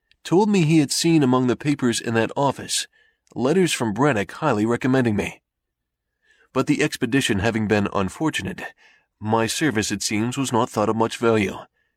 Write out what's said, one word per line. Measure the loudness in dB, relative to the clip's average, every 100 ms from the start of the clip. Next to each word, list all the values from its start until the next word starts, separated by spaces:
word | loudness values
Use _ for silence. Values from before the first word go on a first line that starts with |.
| _ _
told | 0 2 4
me | 2
he | 4 4
had | 2
seen | 0 2 4
among | 4 4 2
the | 0
papers | -2 0 0 0
in | -2
that | 0 0 0
office | -2 -2 -6 -6 -6 _ _ _ _
letters | -4 0 2 2
from | 0 -2
Braddock | 0 2 2 -2
highly | -4 -2 0 0
recommending | 0 2 2 2 0
me. | -4 -10 _ _ _ _ _ _ _ _ _ _ _
But | -4 0
the | 0
expedition | 0 -2 -2 0 0 0
having | 0 -2 0
been | 0 0
unfortunate, | -2 -4 -2 -4 -4 -8 -10 -14 -18 _ _ _ _
my | -2 0 0
service, | 0 0 0 -2
it | -4
seems, | -4 -2 -2 -2
was | -2
not | 0 0
thought | 0 0
of | 0
much | -2 0
value, | 2 2 0 -4 -16 _ _